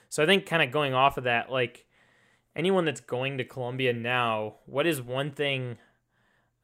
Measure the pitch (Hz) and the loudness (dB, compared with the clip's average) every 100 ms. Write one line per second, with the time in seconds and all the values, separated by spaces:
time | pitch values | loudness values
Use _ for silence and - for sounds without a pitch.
0 | _ - 156 196 - 170 135 147 143 127 | _ 0 4 4 4 2 2 0 0 4
1 | 139 139 123 117 - 127 123 - _ _ | 4 4 0 0 0 -2 -2 -6 _ _
2 | _ _ _ _ _ - 175 190 160 127 | _ _ _ _ _ -4 0 2 0 -4
3 | - 123 135 139 123 135 123 131 127 117 | -6 -4 -4 -6 -8 -8 -6 0 0 0
4 | 117 127 117 110 107 - - 131 165 143 | 0 0 0 -2 -4 -10 -6 0 0 0
5 | 120 127 143 135 143 131 127 117 _ _ | -4 -4 -4 -4 -4 -4 -6 -10 _ _
6 | _ _ _ _ _ _ | _ _ _ _ _ _